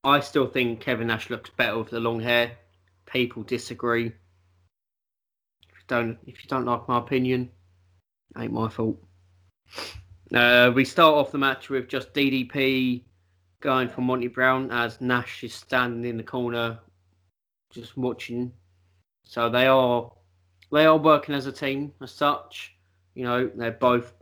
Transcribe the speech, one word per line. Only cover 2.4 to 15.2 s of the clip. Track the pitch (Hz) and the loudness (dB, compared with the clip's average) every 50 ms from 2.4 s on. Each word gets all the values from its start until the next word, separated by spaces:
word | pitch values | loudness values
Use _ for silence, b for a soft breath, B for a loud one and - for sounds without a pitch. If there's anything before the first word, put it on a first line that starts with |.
| 120 120 120 - _ _ _ _ _ _ _ _ _ | 2 0 -6 -18 _ _ _ _ _ _ _ _ _
People | - - 131 123 120 - 117 107 | -6 -2 -2 -2 -2 -4 -12 -6
disagree. | - 127 117 - - 123 - - 120 117 117 117 | -6 -6 -6 -6 -10 -10 -6 -2 0 0 0 -2
If | 113 - _ _ _ _ _ _ _ _ _ _ _ _ _ _ _ _ _ _ _ _ _ _ _ _ _ _ _ _ _ _ _ | -4 -8 _ _ _ _ _ _ _ _ _ _ _ _ _ _ _ _ _ _ _ _ _ _ _ _ _ _ _ _ _ _ _
you | _ - _ | _ -20 _
don't, | - 127 120 117 113 117 - - | -2 -2 0 0 -2 -6 -10 -16
if | - - - | -20 -20 -20
you | - - | -8 -6
don't | 135 131 123 | -4 -2 0
like | 123 120 120 120 - | -2 -2 -2 -2 -2
my | 123 120 | -2 -2
opinion, | 120 - 143 131 127 127 127 127 127 123 _ _ _ _ _ _ _ _ _ _ _ _ _ _ _ _ - | 0 0 0 0 2 2 0 -2 -2 -8 _ _ _ _ _ _ _ _ _ _ _ _ _ _ _ _ -14
ain't | 117 113 117 | -10 -10 -6
my | 117 113 113 110 | -4 -4 -4 -4
fault. | - - 117 110 - - _ _ _ _ _ _ _ _ _ _ _ _ _ B B B B B B B B _ - _ _ - - | -4 -4 -4 -4 -4 -6 _ _ _ _ _ _ _ _ _ _ _ _ _ B B B B B B B B _ -20 _ _ -2 2
Uh, | 123 120 120 123 123 123 123 120 | 4 6 6 8 8 8 6 6
we | 131 131 | 2 0
start | - - 180 165 156 151 | 2 4 6 6 6 6
off | 147 139 - | 4 0 0
the | - 143 | -2 -2
match | 139 135 131 - - - | 0 0 -2 -4 -8 -6
with | 139 131 123 - | -6 -6 -4 -4
just | - 131 123 - | -8 -8 -8 -6
D | - 143 143 135 | -2 0 0 2
D | 131 131 127 | 2 0 -4
P | 123 - 143 135 135 131 131 127 127 123 123 _ _ _ _ _ _ _ _ _ _ _ _ | -4 -4 0 0 0 2 0 0 0 -2 -4 _ _ _ _ _ _ _ _ _ _ _ _
going | - 143 131 127 127 120 | -4 0 0 0 0 -2
for | - - | -4 -4
Monty | 127 127 127 127 120 123 | -2 -2 0 -2 -2 -6
Brown | 110 131 127 131 131 131 131 123 | -2 2 2 4 4 2 -2 -4
as | 117 120 120 113 113 - | -2 -2 -4 -4 -6 -6
Nash | 127 123 123 123 | -2 0 0 0